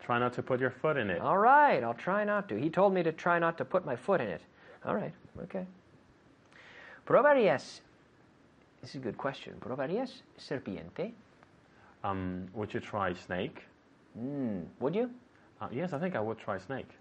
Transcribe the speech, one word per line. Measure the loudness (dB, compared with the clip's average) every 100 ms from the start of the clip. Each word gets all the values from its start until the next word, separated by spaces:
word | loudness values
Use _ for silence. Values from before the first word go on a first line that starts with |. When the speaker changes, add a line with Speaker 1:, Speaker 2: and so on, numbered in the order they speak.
Speaker 1:
Try | 0 2
not | 2
to | 0
put | 0 2
your | 0
foot | 0 0 2
in | 0
it. | 0
Speaker 2:
All | 2 4
right. | 8 8 8 4
I'll | 0
try | -2 -2 0
not | 0 -2 -2
to. | -2
He | 0
told | 4 4
me | 4
to | 0
try | 0 2 4
not | 2 0
to | -2
put | -2 -2
my | -4
foot | 0 0
in | 0
it. | -6 -12 -20 -20 -10
All | -4 -2
right. | -4 -10 -18 -14
Okay. | -10 -8 -10 -16 _ -20 _ _ _ _ -20 -20 -20 -20 -20 -10 4
¿Probarías? | 6 8 6 6 2 -2 -18 -20 -20 _ _ _ _ _ _ _ -20
This | -14
is | -8
a |
good | -8 -4
question. | -6 -6 -14 -12
¿Probarías | -10 -6 -4 -4 -6 -10 -20 -16
serpiente? | -8 -8 -6 -10 -10 -8 -8 -10 -20 -20 -20 _ _ -20 -20 -10
Speaker 1:
Um, | -4 -4 -4 -6 -8
would | -8 -6
you | -6
try | -4 -2 -2
snake? | -4 -4 -4 -4 -8 -20 _ _ _ _ -10
Speaker 2:
Mm, | -6 -4 -4 -4 -8 -4
would | -2 -2
you? | -4 -8 -20 -20 -20 -12
Speaker 1:
Uh, | -8
yes, | -6 -4
I | -4
think | -4 -2
I |
would | -4 -4
try | -6 -6
snake. | -6 -10 -10 -16